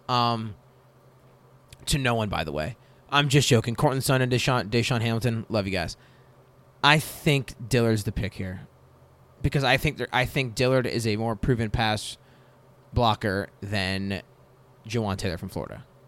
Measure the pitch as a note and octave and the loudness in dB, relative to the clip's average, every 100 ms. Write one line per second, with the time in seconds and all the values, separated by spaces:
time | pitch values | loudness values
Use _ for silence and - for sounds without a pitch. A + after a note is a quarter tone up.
0 | - B2 A#2+ A#2 A2 G2 - _ _ _ | -2 0 2 0 -4 -12 -20 _ _ _
1 | - _ - - - - _ - - C#3+ | -20 _ -20 -20 -20 -20 _ -12 -4 -2
2 | B2+ A#2 G#2 E2 D#2+ D2 E2 A#2 - - | 0 0 0 -2 -4 -4 -6 -8 -20 -20
3 | - C#3 D3 C#3 - A2+ A#2+ A2+ D3+ C3 | -2 0 4 4 4 2 2 0 0 0
4 | C3+ C3 B2+ B2 - B2 G2+ A#2 A2 A#2+ | 0 2 2 0 0 0 0 0 0 0
5 | A2+ A2+ B2 A2+ - A2 G2 F#2 D#2+ - | 0 0 -2 -2 -2 -2 0 -2 -4 -8
6 | - - - - _ - - _ C#3+ D3+ | -20 -20 -20 -20 _ -20 -20 _ 4 4
7 | - - D#3 C#3 - - A2+ B2 A2+ A2 | 2 -4 0 0 -2 -12 -2 2 4 2
8 | G#2+ - G2 - F#2+ F#2 - - - - | -2 -4 -6 -6 -10 -10 -14 -20 -20 -20
9 | - - - - C#3 D3+ C3 C3+ D#3 - | -20 -20 -20 -4 -2 2 4 4 2 -2
10 | A#2+ B2+ B2+ D3 C3 G#2+ B2+ C3 A#2+ A#2 | -2 0 0 -2 -4 2 4 4 2 0
11 | A2+ G#2 A2+ G#2+ - A#2 A2 A#2+ A2 G#2+ | 0 0 -2 -2 0 0 0 0 0 0
12 | - - - - - - - - - B2 | -6 -14 -20 -20 -20 -20 -20 -20 -6 2
13 | A#2 G#2 G#2+ F#2+ F#2 - G2+ G2+ F#2 F#2+ | 2 2 0 -2 -4 -10 -6 -2 -2 -2
14 | G2 F#2 - - - - - - A2 A#2 | -4 -6 -8 -20 -20 -20 -20 -20 -6 -2
15 | G#2 F#2 F#2+ E2 F#2 E2 A1 G#1 - - | -2 -2 -4 -6 -8 -8 -10 -12 -18 -20